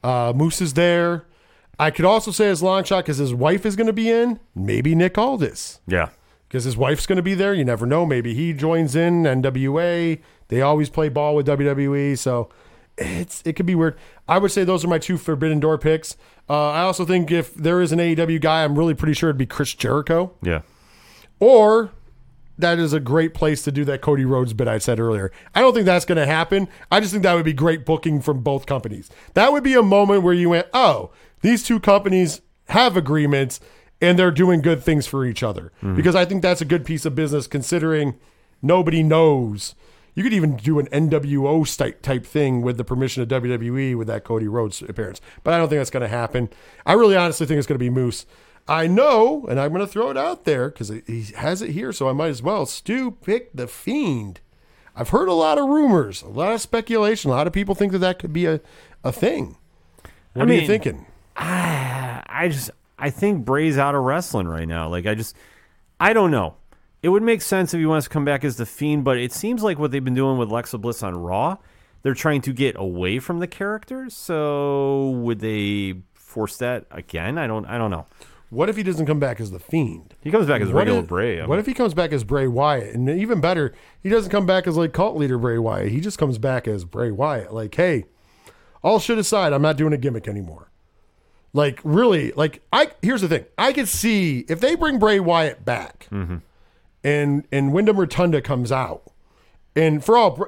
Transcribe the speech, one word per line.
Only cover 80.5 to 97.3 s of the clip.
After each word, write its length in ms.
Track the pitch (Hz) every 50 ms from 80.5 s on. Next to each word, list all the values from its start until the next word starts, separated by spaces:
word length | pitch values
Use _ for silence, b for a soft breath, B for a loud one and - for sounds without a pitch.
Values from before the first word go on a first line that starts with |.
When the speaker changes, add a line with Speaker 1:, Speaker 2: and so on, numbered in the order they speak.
| 147 117
Speaker 2:
as 80 | 104 95
Speaker 1:
What 100 | 123 143
Speaker 2:
regular 200 | 196 - 101 -
Speaker 1:
if, 60 | 87 82
Speaker 2:
Bray, 320 | 87 90 107 120 101 82
I 40 | 78
Speaker 1:
what 60 | 78
Speaker 2:
mean. 80 | - 190
Speaker 1:
if 80 | 214 277
he 60 | 254
comes 180 | - 247 214 156
back 180 | 165 175 160
as 120 | 151 135 113
Bray 220 | 101 135 143 135 131
Wyatt? 480 | 120 123 139 151 147 127 107 104 110
And 120 | 113 127 131
even 320 | 151 180 202 220 240 180
better, 340 | 139 170 185 170 147 123 b b b b b b
he 80 | - 190
doesn't 220 | 208 226 208 185
come 160 | 165 208 196 175
back 180 | 185 185 180 185
as, 80 | 160
like, 160 | 160 170 160
cult 240 | - - 185 220 262
leader 220 | 156 147 135 127 120
Bray 220 | 113 123 117 117
Wyatt. 320 | 113 113 104 95 92 101
He 100 | 107 135
just 160 | 170 208 196 -
comes 200 | 160 139 127 107
back 280 | 110 135 131 123 - 117
as 160 | 107 101 87
Bray 280 | 87 - 113 120 120
Wyatt. 420 | 104 98 135 156 147 120 98 - 110
Like, 220 | 113 110 107 -
"Hey, 300 | - 175 180 160 120 95 _ b b b b b b b b b b b b b b -
all 160 | 170 214 214
shit 200 | - - 233 220
aside, 340 | 202 - - 208 185 156 143
I'm 80 | 139
not 160 | 143 156 156 135
doing 160 | 156 156 151
a 40 | 139
gimmick 300 | 120 139 123 113 - -
anymore." 440 | 101 101 95 85 80 - - _ _ _ _ _ _ _ _ _ _ _ _ _ _ _ _ _ _
Like, 260 | 143 147 143 127 - -
really, 480 | 156 147 185 247 247 196 165 131 117 -
like, 260 | - 151 156 - - _ _ -
I, 160 | 226 311 - - _ -
here's 180 | 190 262 240
the 60 | 190 165
thing. 180 | 165 135 - - _
I 160 | - 196 262
could 160 | 269 285 262 190
see 580 | - - - 226 220 202 185 165 139 123 - -
if 100 | 160 165
they 140 | - 277 330
bring 220 | 330 330 311 277 247
Bray 220 | 196 214 214 196
Wyatt 440 | 185 165 170 165 160 151 120 - -
back 440 | - 123 110 82 78 - - - -
Speaker 2:
Mm-hmm. 260 | 104 101 95 85 90 85 - _ _ _ _ _ _ _ _ _ _ _ _
Speaker 1:
and, 440 | 143 147 147 147 143